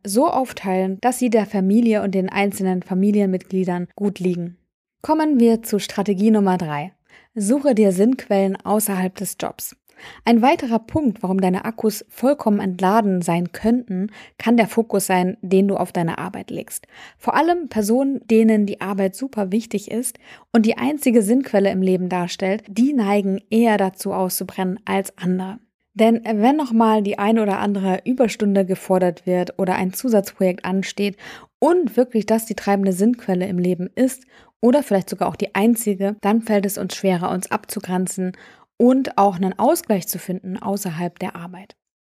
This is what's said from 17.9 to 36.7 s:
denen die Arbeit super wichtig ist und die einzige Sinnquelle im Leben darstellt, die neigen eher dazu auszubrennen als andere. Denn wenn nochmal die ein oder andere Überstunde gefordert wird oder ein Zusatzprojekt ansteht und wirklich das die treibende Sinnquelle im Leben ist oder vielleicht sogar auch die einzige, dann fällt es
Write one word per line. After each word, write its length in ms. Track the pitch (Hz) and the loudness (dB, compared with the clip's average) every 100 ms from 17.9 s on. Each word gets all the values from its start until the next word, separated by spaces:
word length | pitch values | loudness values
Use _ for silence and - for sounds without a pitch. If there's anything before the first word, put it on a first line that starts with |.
| 240 277 269 - | 2 2 -2 2
denen 380 | 220 226 220 202 | 4 6 4 2
die 160 | - | -2
Arbeit 340 | 190 196 190 - | -6 -2 -2 -2
super 360 | 269 226 190 | -8 -6 -2
wichtig 400 | 208 226 202 - | -4 -4 -8 -6
ist 260 | 220 254 - - - _ | -6 -6 -10 -20 -20 _
und 140 | 233 214 | 2 2
die 120 | - | 0
einzige 440 | 240 302 254 233 | -2 0 2 2
Sinnquelle 500 | 196 254 262 202 196 | 4 0 2 0 2
im 100 | 190 | 0
Leben 280 | 185 180 180 | 0 0 0
darstellt, 540 | 180 175 - 190 214 214 | -4 -4 -4 -4 -4 -4
die 260 | 202 262 | 0 0
neigen 480 | 277 196 208 196 196 - | 2 2 0 0 -4 -2
eher 280 | 226 233 208 | 2 2 2
dazu 360 | 190 190 196 | 0 -2 -6
auszubrennen 640 | 185 185 - 185 - 185 196 - | -4 -4 -4 -8 -4 -4 -4 -4
als 320 | 196 196 - | -4 -4 -6
andere. 420 | 180 185 190 208 _ _ _ | -4 -2 -4 -12 _ _ _
Denn 280 | 208 226 226 | 2 2 4
wenn 320 | 226 214 233 302 | 0 2 2 2
nochmal 480 | 269 226 226 220 | 0 2 4 4
die 160 | 202 202 | 0 0
ein 180 | 202 226 | 0 2
oder 220 | 208 196 | 2 0
andere 400 | 208 196 190 185 - | -2 -2 -2 -2 -2
Überstunde 600 | 254 226 - 202 196 190 | 0 0 0 0 2 0
gefordert 600 | 185 - 185 180 165 - | -2 0 2 2 -2 -2
wird 340 | 180 180 - | -2 -2 -4
oder 160 | 185 185 | -2 -2
ein 160 | 185 | -4
Zusatzprojekt 720 | - 262 214 196 - 185 175 | -4 2 2 0 -2 0 0
ansteht 540 | 185 190 185 - 202 190 - - - _ | -4 -4 -4 -4 -4 -6 -16 -20 -20 _
und 380 | 285 359 277 - | 2 2 2 0
wirklich 280 | 247 226 214 | 0 0 0
das 200 | 226 226 | -2 -2
die 100 | 202 | -6
treibende 380 | - 202 196 | -2 0 0
Sinnquelle 520 | 180 214 240 - 180 196 | 2 2 0 -2 -2 -2
im 140 | 180 | -2
Leben 300 | 180 175 180 - | 0 -2 -4 0
ist 280 | 254 - _ _ _ _ | -2 -2 _ _ _ _
oder 220 | 233 285 | 2 2
vielleicht 260 | 285 196 180 | 2 -2 -2
sogar 180 | 185 185 | -4 -4
auch 80 | 160 | -4
die 180 | 196 | -4
einzige, 640 | 190 220 226 214 185 196 208 | 0 2 2 -2 -2 -2 -2
dann 220 | 202 226 | 0 0
fällt 220 | 220 208 | 0 0
es 120 | 196 | 0